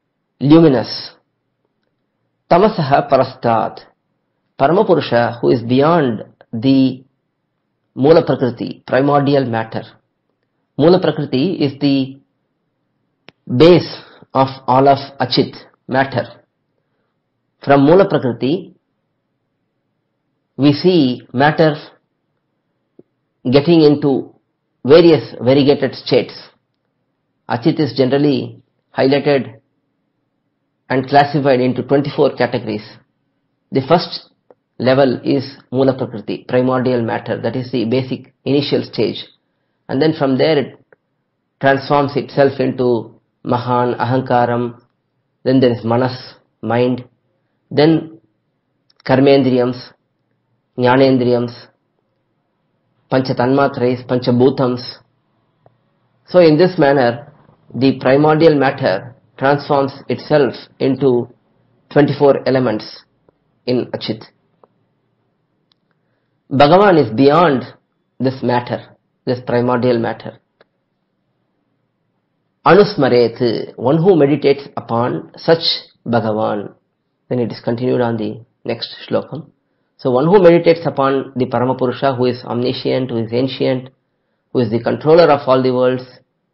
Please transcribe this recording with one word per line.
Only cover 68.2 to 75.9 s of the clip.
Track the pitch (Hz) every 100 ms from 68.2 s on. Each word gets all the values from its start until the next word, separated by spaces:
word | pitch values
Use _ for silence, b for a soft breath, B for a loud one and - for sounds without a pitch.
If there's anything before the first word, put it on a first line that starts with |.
| 127 131
matter, | 120 123 117 117 - _ _ _ -
this | 127 -
primordial | 120 123 123 123 117
matter. | 113 - - - _ _ _ _ _ _ _ _ _ _ _ _ _ _ _ _ _ _ _ _ _ _ 143
Anusmaret, | 180 202 - 131 120 117 - 123 104 - -
one | 120 160
who | 180 170
meditates | 139 147 160 139 - -
upon | - 117 127 143 - -
such | - - - - -